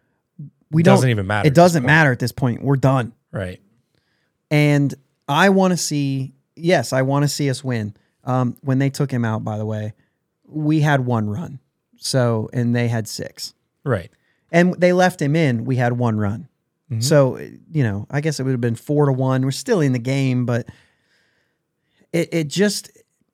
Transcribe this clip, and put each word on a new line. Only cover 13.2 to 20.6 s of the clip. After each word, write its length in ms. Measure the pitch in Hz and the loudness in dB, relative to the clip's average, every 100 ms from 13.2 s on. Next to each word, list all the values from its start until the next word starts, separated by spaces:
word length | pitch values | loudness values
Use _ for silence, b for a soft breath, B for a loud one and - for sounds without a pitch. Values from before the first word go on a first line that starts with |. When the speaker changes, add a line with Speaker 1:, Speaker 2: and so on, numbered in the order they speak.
| - - - - _ _ 151 | -12 -14 -18 -18 _ _ -4
Speaker 2:
Right. 260 | 110 82 _ _ _ _ | -4 -4 _ _ _ _
Speaker 1:
And 220 | 170 180 175 | 2 2 2
they 160 | 180 | 2
left 300 | 180 185 180 | 4 2 0
him 160 | 143 156 | -2 2
in, 260 | 156 117 | 0 0
we 140 | 120 127 | -2 0
had 160 | 123 | 0
one 240 | 120 120 107 | 0 0 0
run. 320 | 104 110 - _ _ _ _ | -2 -4 -10 _ _ _ _
Speaker 2:
Mm-hmm. 80 | 117 | -4
Speaker 1:
So, 380 | 127 156 131 69 64 55 - | 2 4 2 -2 -12 -18 -8
you 120 | 160 | -2
know, 240 | 117 98 - | -2 -2 -6
I 80 | 139 | -6
guess 220 | 151 143 | -4 -4
it 20 | |
would 80 | 131 | -4
have 80 | 127 | -2
been 160 | 120 113 | -2 -4
four 300 | - 147 143 | -2 0 2
to 80 | |
one. 300 | 127 131 131 | 0 0 0
We're 80 | 131 | -2
still 280 | 135 - 214 | -4 -2 0
in 140 | 143 | 2
the 60 | 127 | 0
game, 460 | 117 139 135 123 120 | -2 -2 0 0 -2
but 220 | 117 | -2